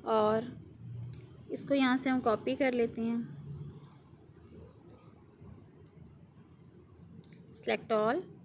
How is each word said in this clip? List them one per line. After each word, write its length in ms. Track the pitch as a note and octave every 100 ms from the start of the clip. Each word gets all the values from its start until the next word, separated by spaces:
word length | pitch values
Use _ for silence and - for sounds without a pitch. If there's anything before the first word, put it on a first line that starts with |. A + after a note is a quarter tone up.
| -
और 400 | A3 G#3+ A3 B3 - - - - - - - - - -
इसको 220 | - -
यहाँ 220 | C#4 C4 C4
से 140 | C4
हम 100 | B3+
copy 340 | A#3+ G#3+ B3
कर 180 | C4 C4+
लेते 300 | B3 A#3 -
हैं, 180 | A3+ A#3 A3+ - - - - - - - - - - - - - - - - - - - - - - - - - - - - - - - - - - - - - - - - - - -
select 360 | - A3 -
all 320 | A3 G#3+ D4+ - -